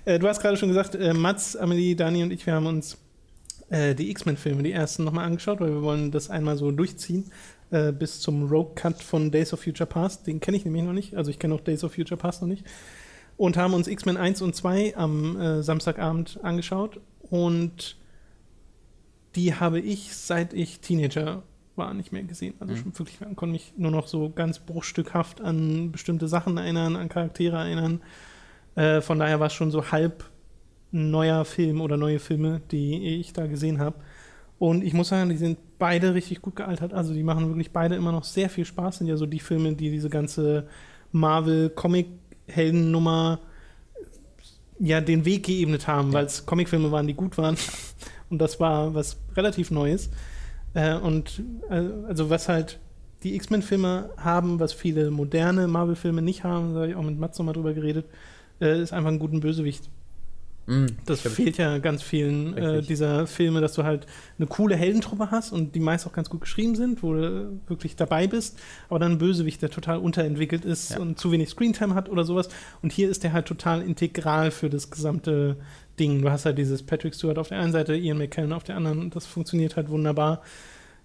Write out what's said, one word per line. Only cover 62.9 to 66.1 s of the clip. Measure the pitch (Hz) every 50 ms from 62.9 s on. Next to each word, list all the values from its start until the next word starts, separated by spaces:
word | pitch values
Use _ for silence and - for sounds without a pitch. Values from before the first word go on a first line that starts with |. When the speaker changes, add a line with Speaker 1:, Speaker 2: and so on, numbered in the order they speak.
| 160 143 151 147 147 147 165
Speaker 1:
Filme, | 156 - - 175 165 160 160 156
dass | 151 -
du | 156 147
halt | 156 156 143 - - - - - - - -
eine | 160
coole | - - - 208 208 190
Heldentruppe | 160 175 185 214 226 - - - 202 214 196
hast | 214 226 220 -
und | 214 170 160 143 -
die | 165
meist | 160 160 165 170 -
auch | 170